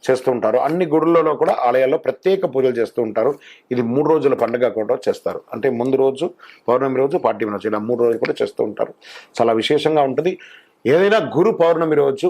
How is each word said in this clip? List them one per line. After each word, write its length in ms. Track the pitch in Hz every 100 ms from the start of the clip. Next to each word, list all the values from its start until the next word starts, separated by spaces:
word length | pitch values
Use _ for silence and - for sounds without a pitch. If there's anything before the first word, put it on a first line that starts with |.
చేస్తూ 260 | - 131 131 123
ఉంటారు. 220 | 107 120 135
అన్ని 180 | 165 180
గుడులలో 400 | 151 165 170 160 139
కూడా 120 | 160 - 127
ఆలయాల్లో 320 | 123 131 156 156
ప్రత్యేక 360 | - 185 190 185
పూజలు 220 | 131 131 117
చేస్తూ 200 | 110 - 113
ఉంటారు. 240 | 110 117 101 - - _
ఇది 100 | 123 117
మూడు 160 | 123 151
రోజుల 220 | 160 139 127
పండుగ 260 | 117 120 123 107
కూడా 180 | 107 131 -
చేస్తారు. 320 | 95 - 87 -
అంటే 140 | 117 123 120
ముందు 180 | 123 131
రోజు, 240 | 135 135 170 - - - -
పౌర్ణమి 320 | 123 135 131
రోజు, 160 | 139 165 -
పాడ్యమి 280 | 104 110 101
రోజు 120 | 110
ఇలా 100 | 104 107
మూడు 100 | 120
రోజులు 180 | 120 113
కూడా 120 | - -
చేస్తూ 200 | 101 - 113
ఉంటారు. 240 | 101 - - - - - -
చాలా 160 | 117 113
విశేషంగా 420 | 107 151 151 156 139
ఉంటుంది. 240 | 127 165 - - - _ _ 113
ఏదైనా 280 | 151 196 220 147
గురు 160 | 131 202 190
పౌర్ణమి 380 | 165 165 165 151
రోజు 320 | 143 139 175